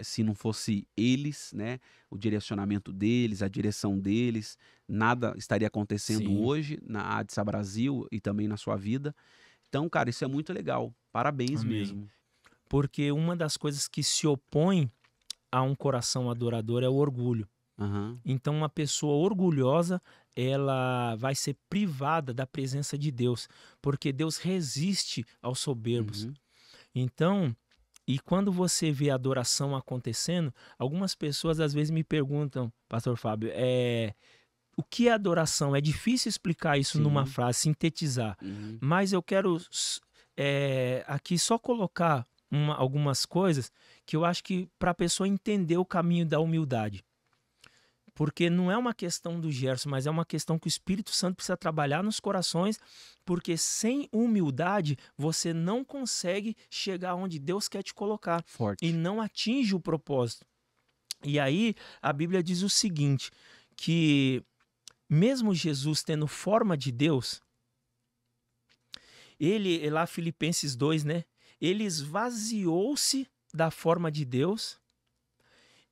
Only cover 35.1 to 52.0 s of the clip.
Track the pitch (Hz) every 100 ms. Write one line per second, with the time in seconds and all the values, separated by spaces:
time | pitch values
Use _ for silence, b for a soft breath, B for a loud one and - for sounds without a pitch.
35.1 | 226 196 170 160 - 143 139 151 147 -
36.1 | 247 233 - - 165 160 143 139 151 147
37.1 | 147 135 131 123 120 156 151 165 - 156
38.1 | 123 110 95 95 101 107 113 131 175 196
39.1 | 190 - 196 190 170 175 - - - _
40.1 | _ b - 139 139 139 131 127 127 -
41.1 | 143 - 175 - 233 - 240 185 - 170
42.1 | 143 117 _ - 147 147 147 131 139 147
43.1 | 131 - 170 190 147 120 _ b b -
44.1 | 156 170 175 - 185 185 - 180 175 175
45.1 | - 196 196 - 208 165 170 180 185 170
46.1 | 170 165 151 160 165 151 123 107 98 -
47.1 | _ _ _ _ _ b b b b _
48.1 | - 151 - 170 175 180 208 247 226 175
49.1 | - 175 170 160 131 131 127 143 135 139
50.1 | 160 165 156 - 165 165 - - 196 -
51.1 | - 180 185 - 180 175 156 143 147